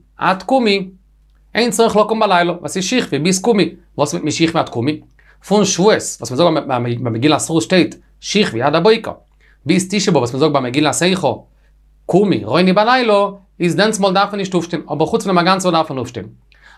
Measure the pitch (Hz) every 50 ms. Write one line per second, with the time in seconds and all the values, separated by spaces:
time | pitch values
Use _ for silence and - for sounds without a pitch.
0 | _ _ _ _ - 165 190 190 - - 262 269 240 214 196 196 185 190 - -
1 | _ _ _ _ _ _ _ _ _ _ _ 208 233 240 196 - 226 220 190 208
2 | 214 214 226 220 220 208 185 175 175 175 170 175 - 147 - 190 185 - 254 247
3 | - - - 139 147 175 185 190 185 233 233 208 165 - - - - _ _ -
4 | 139 147 - 170 - 151 - - 165 160 165 160 135 - - 123 117 139 156 151
5 | - _ _ _ _ _ _ _ _ - 185 214 202 180 - - 175 220 196 131
6 | - - - - - - 127 127 170 170 160 160 - 147 135 123 120 120 120 120
7 | 123 120 110 110 120 151 156 127 - - 165 165 156 - 185 185 151 - - -
8 | _ _ _ _ - - - 202 208 151 123 113 123 143 147 165 170 190 226 196
9 | - 107 - - _ _ _ _ _ _ _ _ _ 131 175 185 185 - 202 208
10 | - 214 180 143 120 113 127 131 151 160 143 139 127 123 123 143 151 147 - -
11 | 165 180 190 - - 135 110 - - _ _ _ _ _ _ _ _ _ _ _
12 | _ - - 180 208 196 156 113 101 98 123 160 185 185 185 196 214 226 254 262
13 | 247 226 208 202 202 196 196 - - _ _ _ 170 175 160 143 196 220 220 190
14 | 196 196 185 190 202 196 196 202 190 - - 175 160 - - 151 - - 147 147
15 | 156 156 - 226 - 196 190 175 170 180 190 190 185 180 165 160 160 - 143 131
16 | 120 123 - 110 95 - - - _ _ _ _ _ - -